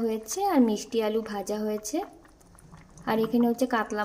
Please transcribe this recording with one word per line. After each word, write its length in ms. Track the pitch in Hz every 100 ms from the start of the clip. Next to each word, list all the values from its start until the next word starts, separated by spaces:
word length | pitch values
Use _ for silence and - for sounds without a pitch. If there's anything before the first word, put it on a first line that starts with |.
হয়েছে। 360 | 226 220 220 370 403
আর 80 | 311 226
মিষ্টি 300 | 208 - 226 214
আলু 140 | 220 220
ভাজা 240 | 208 190 214
হয়েছে। 340 | 214 214 - 311 415 - - - - - - - - - -
আর 80 | 220
এখানে 200 | 220 240 233
হচ্ছে 160 | 233 254
কাতলা 300 | 240 214 208